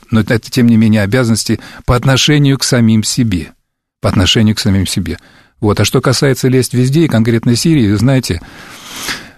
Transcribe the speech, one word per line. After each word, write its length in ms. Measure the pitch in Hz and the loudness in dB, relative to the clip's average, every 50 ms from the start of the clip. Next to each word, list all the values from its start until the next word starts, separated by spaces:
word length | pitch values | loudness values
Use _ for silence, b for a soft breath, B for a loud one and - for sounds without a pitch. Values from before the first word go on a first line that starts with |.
| _ - - | _ -4 -2
но 80 | 110 | -2
это, 180 | 104 - 131 110 | 0 0 -2 -4
тем 300 | - - - - 120 120 | -4 -4 -2 0 2 4
не 80 | 117 | 4
менее, 260 | 110 110 110 107 110 101 | 4 4 2 2 2 0
обязанности 560 | 98 104 127 131 113 113 104 - - 110 - B B B B B | 0 0 0 0 0 -2 -2 -2 -4 -6 -6 B B B B B
по 100 | - 131 | -2 -2
отношению 600 | 123 117 135 135 123 - - 151 151 147 139 135 131 | 0 0 0 0 2 2 2 2 2 2 2 0 0
к 40 | - | -2
самим 400 | - - 123 117 110 110 110 104 | 0 0 2 2 4 2 2 0
себе. 500 | - - - 127 113 95 87 78 - - _ _ _ _ _ _ _ _ _ | -2 -2 -2 -2 -2 -2 -4 -6 -8 -16 _ _ _ _ _ _ _ _ _
По 80 | - 107 | -4 -2
отношению 460 | 98 - 95 87 - 123 110 107 107 | 0 0 0 2 2 2 2 2 0
к 60 | - | 0
самим 260 | - 107 98 98 92 | 0 0 0 0 -2
себе. 320 | - - - 90 78 80 - b b b b b b b b | -2 -4 -6 -6 -6 -8 -12 b b b b b b b b
Вот. 200 | - 107 101 - | -2 -2 0 0
А 40 | 107 | 0
что 160 | - - 139 | 0 0 0
касается 460 | 123 147 123 - - 143 131 - - | 0 0 0 0 0 -2 0 0 0
лезть 260 | 131 127 131 120 - - | 0 0 0 0 0 0
везде 340 | 123 127 131 135 165 170 | -2 0 0 2 2 0
и 20 | 147 | 2
конкретно 480 | - 113 113 120 117 113 - - 120 | 2 0 0 2 0 0 0 0 0
Сирии, 340 | 117 - 170 160 151 117 98 | 0 0 0 2 2 2 2
вы 60 | 104 | 0
знаете, 440 | 101 104 131 139 131 123 - 90 87 - B B B B B B B B B B B B B B B B B B | 2 2 2 2 0 0 -2 -6 -8 -10 B B B B B B B B B B B B B B B B B B